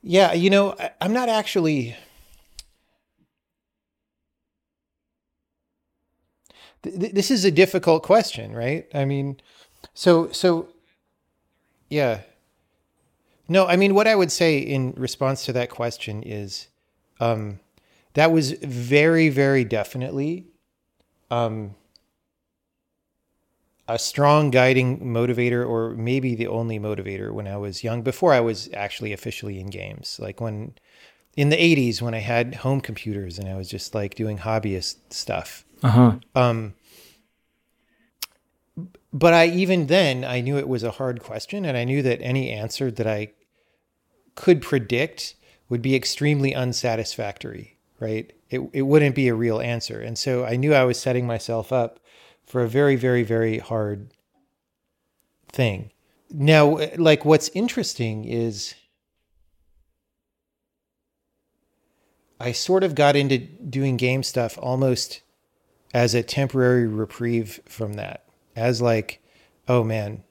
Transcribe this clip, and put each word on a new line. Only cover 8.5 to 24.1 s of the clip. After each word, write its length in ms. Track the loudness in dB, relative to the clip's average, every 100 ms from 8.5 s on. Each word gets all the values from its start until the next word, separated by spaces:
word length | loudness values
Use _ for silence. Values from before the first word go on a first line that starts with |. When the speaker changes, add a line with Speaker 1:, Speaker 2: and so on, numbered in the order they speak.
Speaker 1:
right? 320 | -6 -4 -4 -6
I 100 | -4
mean, 360 | -2 -2 -6 -10 _ _ _ _ -20
so, 380 | -2 4 4 4
so, 360 | 0 2 0 -2 _ _ _ _ _ _ _ _ _ _ _ _
yeah. 320 | 0 0 0 -8 _ _ _ _ _ _ _ _ _ _ _ _
No, 200 | 2 4
I 100 | 4
mean, 180 | 6
what 120 | 6 6
I 80 |
would 180 | 4 2
say 260 | 2 2 2
in 340 | 0 -2 -2
response 520 | -4 -8 -2 -2 -2
to 80 | -4
that 160 | -4 -4
question 540 | -4 -6 -6 -10 -10
is, 460 | -10 -10 -10 -12 -16 _ _ _ _ _
um, 400 | -2 -2 -6 -12 _ _ _ _ _
that 180 | 2 4
was 200 | 4 0
very, 760 | -4 -8 -8 2 4 6 4 4
very 360 | 4 2 4
definitely, 840 | 2 -2 -4 -6 -8 -6 -6 -6 -12 _ _ _ _ _ _ _ _
um, 440 | -2 -2 -4 -10 -14 _ _ _ _ _ _ _ _ _ _ _ _ _ _ _ _ _ _ _ _ -6
a 120 | -4
strong 520 | -4